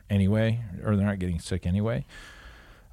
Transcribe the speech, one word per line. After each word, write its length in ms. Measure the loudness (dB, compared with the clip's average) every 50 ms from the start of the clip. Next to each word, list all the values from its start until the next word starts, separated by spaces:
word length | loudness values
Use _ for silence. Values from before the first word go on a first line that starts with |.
| -4 0
anyway, 500 | 2 4 4 4 4 4 2 2 0 -2 -4 -8 -10 -4 0
or 120 | 2 2
they're 80 | 2 2
not 120 | 2 0
getting 220 | 0 -2 -2 -2 -2
sick 260 | -4 -4 -4 -2 0
anyway. 400 | 0 0 2 0 0 -2 -4 -6 -8 -14 -20 -20 -20 -20 -20 -20 -20 -20 -20 -20 -20 -20 -20 -18 -4